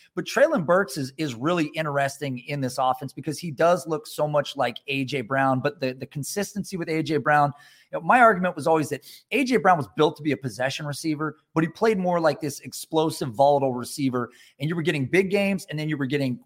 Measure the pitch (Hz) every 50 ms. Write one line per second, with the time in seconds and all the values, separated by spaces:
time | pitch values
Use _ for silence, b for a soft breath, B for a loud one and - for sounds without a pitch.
0 | b b b 180 170 - - 220 277 330 311 220 156 165 175 190 196 196 - 151
1 | 131 127 - - 156 143 117 110 131 165 180 175 151 151 - 160 156 151 139 139
2 | 139 135 - - 147 139 127 120 - - 143 143 135 123 - 139 127 131 123 -
3 | 139 131 - 151 135 160 143 - 175 165 131 127 160 170 180 175 175 160 156 151
4 | - - - - 151 151 147 147 139 - - 139 127 123 113 - - - 139 135
5 | 135 117 143 135 113 101 135 135 135 135 131 127 131 143 - - 135 131 127 127
6 | 139 - - 147 135 - - 202 - - - 202 - - 196 170 170 165 160 160
7 | 147 135 156 147 - 151 147 147 143 143 - b b b b b b b - 156
8 | 165 175 226 254 240 226 202 175 185 180 175 151 135 165 160 160 143 - 139 -
9 | B B B B B - 196 262 285 240 254 196 147 190 180 156 123 - - 156
10 | 151 165 156 - 147 151 131 - - 123 101 117 127 139 - - 151 147 139 -
11 | - 160 151 143 156 151 - _ _ _ - 160 165 160 - - 214 220 220 190
12 | 180 180 175 170 165 151 143 - 160 143 - - - 135 - - - - 156 160
13 | 160 160 - - 175 131 107 117 139 143 147 139 135 131 120 123 117 - - 156
14 | 139 131 120 123 120 - b b b b b b 139 156 180 170 147 175 156 143
15 | 131 123 - 185 196 180 202 202 202 196 196 175 - - 151 156 151 156 151 139
16 | 143 123 147 143 139 127 120 - _